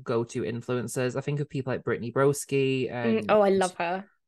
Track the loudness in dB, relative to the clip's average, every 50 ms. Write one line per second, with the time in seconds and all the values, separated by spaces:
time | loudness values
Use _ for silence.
0 | -4 -2 -2 -2 -2 -2 -4 -4 -4 -4 -4 -4 -4 -2 -2 -2 -2 -4 -4 -2
1 | -2 -2 -2 -4 -4 -2 -2 -2 -4 -4 -4 -6 -4 -4 -4 -4 -2 -2 -2 -2
2 | -4 -2 2 4 4 4 4 2 -2 -2 0 2 2 2 2 0 -2 -2 -4 -2
3 | 0 0 0 0 2 4 4 6 6 6 4 4 2 0 -2 -4 -4 -4 -4 -4
4 | -6 -10 _ _ _